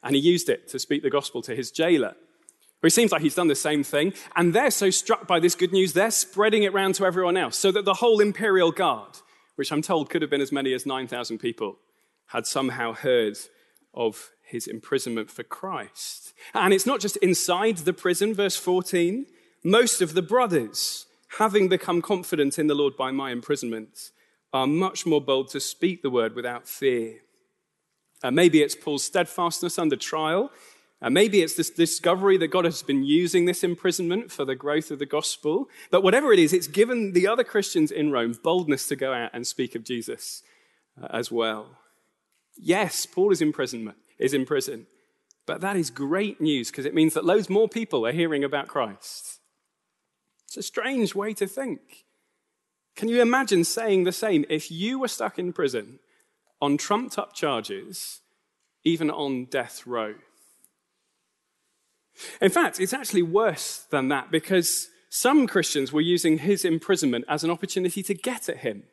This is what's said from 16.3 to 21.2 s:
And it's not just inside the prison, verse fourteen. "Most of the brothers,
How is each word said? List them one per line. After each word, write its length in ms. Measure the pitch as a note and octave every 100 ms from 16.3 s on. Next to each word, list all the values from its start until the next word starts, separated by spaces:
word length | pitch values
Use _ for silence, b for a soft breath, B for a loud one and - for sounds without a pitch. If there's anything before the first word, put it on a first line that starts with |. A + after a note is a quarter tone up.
| _ B
And 200 | - F#3+
it's 120 | F#3+ A3+
not 140 | C4
just 160 | G3 -
inside 600 | F#3 F3 - F3+ A3 F#3
the 160 | D#3
prison, 400 | F3+ F#3+ F3 G#3
verse 240 | G3+ G3+ -
fourteen. 680 | - F3+ F3+ F3+ E3+ A3 C#4 b b b
"Most 380 | D#3+ G#3+ B3 -
of 120 | F3
the 80 | D#3+
brothers, 840 | E3+ A#3+ A#3+ E3 A2 - - - - _